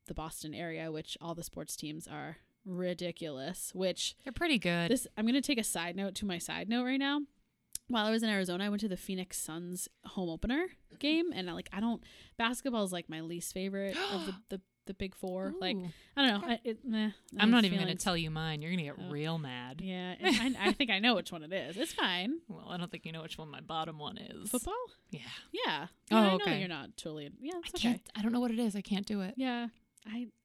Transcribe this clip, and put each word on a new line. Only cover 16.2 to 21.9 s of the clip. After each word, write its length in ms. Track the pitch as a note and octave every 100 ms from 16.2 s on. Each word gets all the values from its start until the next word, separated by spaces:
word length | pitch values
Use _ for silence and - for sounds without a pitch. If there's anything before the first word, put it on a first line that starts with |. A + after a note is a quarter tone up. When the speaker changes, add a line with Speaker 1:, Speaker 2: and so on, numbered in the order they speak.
| C4
Speaker 1:
don't 140 | -
know. 60 | E4+
Speaker 2:
Okay. 80 |
Speaker 1:
I, 60 | -
it, 140 | A#3+ A3
meh, 140 | C4 A3
I 120 | G#3+ - -
Speaker 2:
I'm 60 | F#3+
Speaker 1:
have 80 | G#3+
Speaker 2:
not 140 | A#3+ G3
even 100 | F3
gonna 100 | E3+
Speaker 1:
feelings. 140 | F3
Speaker 2:
tell 140 | G3 E3+
you 140 | D#3+
mine. 320 | D#3 D#3+ D3+
You're 80 | D#3+
gonna 140 | F3+
get 100 | D3 E3+
Speaker 1:
Oh. 120 | F3+
Speaker 2:
real 260 | D3 D#3 E3
mad. 460 | C#3 B2 B2 D3+
Speaker 1:
Yeah, 320 | F#3 F3+ F3+ F3+
and 380 | F#4 A#3+ B3+ A#3
I, 120 | G3+
I 40 |
think 180 | - A#3+
I 80 | G3
know 160 | A#3+
which 160 | G3+ -
one 120 | E3+
it 100 | D3+
is. 240 | F#3 C3+ F#3+
It's 160 | D#4+